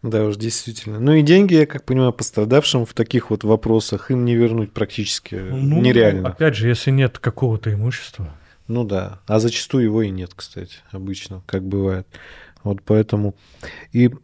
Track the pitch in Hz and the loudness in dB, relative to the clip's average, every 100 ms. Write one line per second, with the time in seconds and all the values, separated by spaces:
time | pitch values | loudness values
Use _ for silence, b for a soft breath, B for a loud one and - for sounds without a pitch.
0 | 117 110 107 104 113 - - 110 - 107 | -2 0 0 -2 -6 -6 -8 -12 -10 -2
1 | 127 156 147 180 202 165 151 135 - 131 | 4 4 6 6 6 4 4 -2 -2 2
2 | 127 117 - - 107 135 - 127 113 - | 2 0 -4 -2 2 2 4 -2 -2 -4
3 | 113 123 - 107 107 110 113 110 - 104 | 0 -2 -2 -4 2 2 4 0 0 -8
4 | - 127 120 117 117 113 107 - 104 - | -4 -2 2 2 2 0 -4 -4 -6 -4
5 | 101 - - 95 92 131 139 147 123 120 | -6 -6 -8 -10 -8 -4 0 2 4 6
6 | 110 95 92 110 156 110 113 120 - 135 | 4 2 -4 0 0 2 0 0 0 2
7 | 131 - 120 - 127 110 113 104 113 - | 0 -2 -6 -2 -2 -2 -2 -2 -4 -6
8 | - - 85 76 b b - 117 110 98 | -14 -14 -14 -14 b b -6 -4 -2 -4
9 | 95 95 - 107 117 - - 135 113 110 | -6 -12 0 2 2 -2 -2 0 2 0
10 | 107 92 90 - - - 90 - _ 95 | -2 -4 -10 -14 -18 -16 -16 -20 _ -12
11 | 95 95 - 95 - 98 95 98 98 92 | -10 -12 -12 -16 -8 -6 -4 -2 -2 -2
12 | 95 B B B B B 104 98 - 107 | -8 B B B B B -6 -6 0 2
13 | 110 104 104 - B B B B B 120 | 2 0 -2 -6 B B B B B 2
14 | 123 123 | 2 2